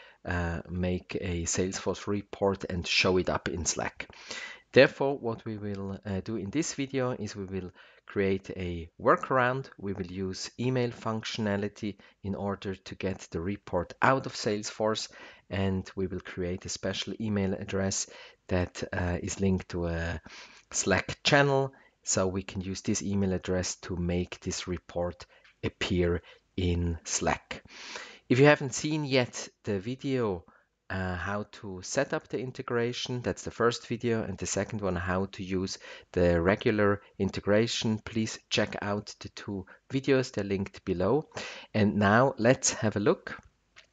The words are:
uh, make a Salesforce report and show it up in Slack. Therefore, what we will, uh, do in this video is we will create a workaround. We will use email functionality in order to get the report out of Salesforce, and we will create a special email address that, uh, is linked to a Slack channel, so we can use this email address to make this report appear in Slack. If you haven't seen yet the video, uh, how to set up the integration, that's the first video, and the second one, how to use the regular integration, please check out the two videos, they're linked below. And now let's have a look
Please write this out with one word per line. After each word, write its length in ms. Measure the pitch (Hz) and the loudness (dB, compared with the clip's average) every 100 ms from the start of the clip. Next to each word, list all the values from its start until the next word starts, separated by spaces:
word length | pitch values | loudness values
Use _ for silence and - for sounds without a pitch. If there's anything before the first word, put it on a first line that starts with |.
| - _ | -20 _
uh, 360 | - 87 85 85 - | -4 -2 -2 -4 -4
make 460 | 90 90 92 - - | -2 0 0 -4 -6
a 220 | 92 85 | -2 -2
Salesforce 640 | 85 - 92 95 - 90 - | -2 0 0 -2 -4 -4 -2
report 560 | 101 - - 98 98 - | -4 -4 0 2 2 -2
and 160 | 90 82 | -4 0
show 300 | - 98 92 | 2 4 4
it 120 | 82 | 2
up 200 | 78 - | -2 -2
in 160 | 87 | -4
Slack. 440 | 80 - - - - - - - - - _ | -2 -2 -4 -6 -14 -16 -14 -12 -12 -16 _
Therefore, 480 | 123 139 - 139 139 | 8 8 6 -2 -2
what 260 | 117 113 | -4 -6
we 140 | 117 107 | -6 -6
will, 400 | 104 98 98 95 107 | -6 -6 -6 -6 -4
uh, 140 | 95 | -4
do 160 | 101 110 | -4 -6
in 140 | 98 | -2
this 240 | 143 165 | -2 -2
video 360 | - 135 135 127 | -4 -4 -2 -2
is 240 | 127 104 | -2 -6
we 120 | 104 92 | -8 -6
will 260 | 95 90 - - - - | -6 -8 -12 -20 -20 -4
create 440 | 104 98 95 - | 0 2 2 -4
a 400 | - 90 85 80 - | -8 -6 -6 -8 -2
workaround. 680 | 107 175 - 131 123 135 - - | 2 2 2 2 2 0 -6 -8
We 140 | 98 | -6
will 140 | 95 90 | -6 -6
use 440 | 92 95 92 - - | -6 -6 -6 -8 -4
email 320 | 120 131 120 | 0 0 -2
functionality 1080 | 113 113 110 - - 107 101 104 - 104 - - _ | -4 -4 -4 -4 -2 0 0 -2 -4 -8 -8 -14 _
in 100 | 98 | -6
order 400 | 98 101 95 101 | -4 -4 -4 -6
to 200 | 95 - 95 | -8 -10 -6
get 240 | 95 87 - | -4 -4 -6
the 100 | 85 | -4
report 540 | 87 101 - 90 82 - | -4 -4 -2 -2 -2 2
out 240 | 117 135 113 | 4 4 0
of 80 | |
Salesforce, 720 | - 104 104 104 - 110 107 - - - - - | -4 -2 -2 -4 -2 0 0 -4 -12 -20 -20 -6
and 400 | 98 98 95 90 | 0 0 0 -2
we 140 | - 92 | -4 -4
will 120 | 92 | -4
create 440 | - - 87 92 - | -8 -4 -4 -4 -6
a 20 | |
special 460 | - 95 95 - - | -6 -4 -4 -6 -4
email 340 | 110 101 95 | 0 2 2
address 540 | 98 101 98 98 98 - - - - - | 0 -2 0 0 0 -6 -12 -20 -16 -2
that, 340 | 92 87 - - | 0 0 -4 -6
uh, 260 | 95 90 87 | -2 0 0
is 180 | 95 90 | -2 0
linked 280 | 95 92 - | 2 2 0
to 160 | 90 85 | -4 -2
a 340 | 82 82 80 - - - - - | -2 -2 -6 -10 -18 -20 -20 -8
Slack 480 | - - 92 - - | -2 2 0 0 -2
channel, 480 | - 147 143 135 135 - _ _ | 4 6 6 4 0 -6 _ _
so 240 | - - 95 | -2 2 2
we 160 | 92 | 0
can 180 | 92 98 | -4 -6
use 200 | 92 92 | -6 -4
this 200 | - 104 | -2 -2
email 300 | 98 101 98 | 0 2 2
address 440 | 90 - 92 87 - | 0 0 0 0 -4
to 200 | - 87 | -6 -2
make 440 | 87 87 90 - | 0 0 -2 -4
this 280 | 92 - - | -6 -6 -4
report 580 | 87 - 87 87 - - _ _ _ | -6 -6 -4 -4 -6 -16 _ _ _
appear 580 | 92 - - 90 87 85 - - _ - | -6 -4 0 4 4 2 -4 -20 _ -2
in 420 | 90 87 87 80 | 0 2 0 -2
Slack. 580 | - - 82 - - - - - - - - - - | -4 -2 0 -2 -4 -14 -16 -18 -14 -14 -16 -8 2
If 120 | 127 | 8
you 60 | 147 | 8
haven't 280 | 147 139 | 8 2
seen 300 | - 151 156 | -4 -2 -2
yet 440 | 143 131 120 - - _ | 2 2 2 -4 -14 _
the 140 | - 98 | -4 -4
video, 680 | 104 127 143 131 110 87 - - _ _ - | -4 -6 -2 0 0 -2 -8 -20 _ _ -8
uh, 220 | 92 92 | -4 -2
how 300 | 90 92 104 107 | -4 -4 -6 -8
to 280 | - 104 92 | -12 -12 -10
set 300 | 95 131 139 | -4 -2 0
up 140 | 160 - | -2 -4
the 140 | 135 | -6
integration, 840 | 127 - - 120 117 123 - 123 | -6 -8 -2 0 0 -2 -4 -2
that's 220 | 117 87 | -2 -4
the 60 | - | -6
first 340 | - 117 120 - | 2 2 2 -4
video, 380 | 117 120 113 | -2 0 0
and 120 | - - | -2 -4
the 80 | 87 | -4
second 340 | 98 101 107 | -2 -2 -2
one, 160 | 98 87 | -2 -2
how 300 | 90 90 98 | 0 -2 -2
to 180 | - | -6
use 340 | 92 95 95 - - - - | -2 -2 -2 -4 -14 -18 -4
the 300 | 92 87 85 | 2 4 6
regular 600 | 87 110 123 107 101 101 - - | 4 4 2 4 4 2 -4 -2
integration, 840 | 98 92 - 104 117 - 117 110 | -2 0 4 4 4 0 0 -2
please 400 | - 113 110 - - | -2 -2 -2 -4 -2
check 260 | - 104 - | 0 0 -2
out 320 | 101 104 107 - | -4 -4 -6 -12
the 80 | 101 | -14
two 360 | - - 98 92 - - | -12 -8 -8 -8 -16 -6
videos, 440 | 135 135 131 127 | -2 4 4 2
they're 100 | - | -2
linked 420 | 98 98 98 - | 0 0 -2 -4
below. 440 | - 87 92 143 - - - - - | -2 2 4 2 0 -8 -10 -12 -4
And 220 | 107 104 | 2 4
now 400 | 104 101 110 135 - | 6 6 6 6 4
let's 340 | 110 135 - | 4 4 2
have 240 | - 107 104 | 0 0 2
a 20 | |
look 400 | 110 - - - - _ _ - - | 2 2 -2 -14 -16 _ _ -20 -20